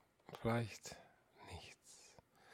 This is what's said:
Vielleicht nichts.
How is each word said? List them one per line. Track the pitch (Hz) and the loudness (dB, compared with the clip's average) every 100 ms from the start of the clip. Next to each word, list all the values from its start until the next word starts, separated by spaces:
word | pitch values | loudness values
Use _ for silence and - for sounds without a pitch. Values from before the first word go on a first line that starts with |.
| _ _ - - | _ _ -12 2
Vielleicht | 117 117 113 - - - - - _ - - | 6 6 4 -2 -10 -10 -14 -20 _ -16 -10
nichts. | - - - - - - - - - - | -10 -10 -16 -18 -18 -18 -20 -20 -20 -18